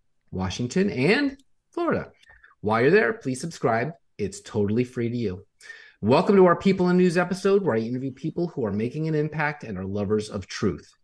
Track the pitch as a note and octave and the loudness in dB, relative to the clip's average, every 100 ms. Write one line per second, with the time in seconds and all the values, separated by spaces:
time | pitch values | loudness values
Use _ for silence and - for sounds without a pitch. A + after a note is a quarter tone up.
0 | _ _ _ F#2 F#2 - B2 F3 G3+ - | _ _ _ -6 -6 -4 -4 -2 -2 0
1 | C#3+ B3 C#4+ C4+ _ _ _ - E4+ - | 2 2 0 -6 _ _ _ -6 -4 -4
2 | - _ _ - _ _ G2 A2 C3 G3 | -6 _ _ -20 _ _ -2 2 4 4
3 | A3+ A2+ C#3 B2+ E3+ - C3+ A2+ C3+ - | 2 -2 -6 -6 -8 -4 -2 0 -2 -8
4 | _ - G2+ - - A2 G2+ A2 B2 - | _ -8 -8 -8 -8 -2 0 0 -2 -4
5 | A#2 A#2+ A2 F2+ - _ - - - _ | -4 -4 -4 -6 -12 _ -20 -20 -20 _
6 | G#2 C#3 F#3 G3 F3+ E3+ G3 F#3+ F3+ F3+ | 2 4 6 6 6 6 2 2 4 4
7 | F3+ E3+ F3+ F#3+ G3 G3 F3+ A2+ A2+ B2+ | 4 2 0 -2 2 2 2 0 -2 -4
8 | C3+ C3 D#3+ E3 E3+ - A2 G2+ A#2 D3 | -6 -6 -8 -4 -4 -4 -2 -2 -4 -4
9 | D#3+ D#3 D3+ D3+ D3 D3+ A#2 F#2 F#2+ G2+ | -2 0 -2 -2 -4 -4 -8 -8 -6 -4
10 | G2+ G#2+ G#2 G#2 - - G#2 D2 - _ | 0 -2 -2 -8 -10 -4 -2 -2 -8 _